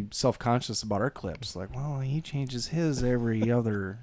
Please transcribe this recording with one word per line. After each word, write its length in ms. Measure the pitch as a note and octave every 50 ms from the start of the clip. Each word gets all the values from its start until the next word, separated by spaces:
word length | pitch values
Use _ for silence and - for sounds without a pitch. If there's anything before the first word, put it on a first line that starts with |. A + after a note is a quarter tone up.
be 60 | G2+ G#2
self-conscious 720 | - - - C3 A2 - - B2 A#2+ B2 - - A2 -
about 200 | - A2 G#2 G2
our 100 | G#2+ C#3
clips. 440 | - - - F#2+ D#2 - A#2+ G#2 -
Like, 180 | - F#2+ G2 B2
"Well, 240 | B2 C#3 D3+ C#3+ C3+
he 200 | C3+ C3 C#3 D#3
changes 480 | D#3 - - C#3+ C#3 B2+ B2+ A#2+ - -
his 340 | - E3 E3 D#3+ C#3+ B2+ B2
every 480 | B2 B2 B2 A#2 A#2 A2+ A2 G#2+ A2+
<laughs> 0 |
other 480 | A#2+ B2 A#2 A2+ G#2+ G2+ G2 F#2+ G2 A2+